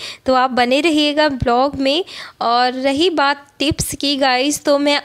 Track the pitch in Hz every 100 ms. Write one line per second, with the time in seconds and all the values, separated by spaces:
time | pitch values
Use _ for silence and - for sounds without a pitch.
0 | - - - 254 262 240 240 269 330 302
1 | 294 285 302 262 247 240 277 277 269 302
2 | 392 - - - 226 240 254 254 269 277
3 | 359 302 277 285 - - 277 320 - -
4 | 277 277 277 247 285 294 - 285 285 285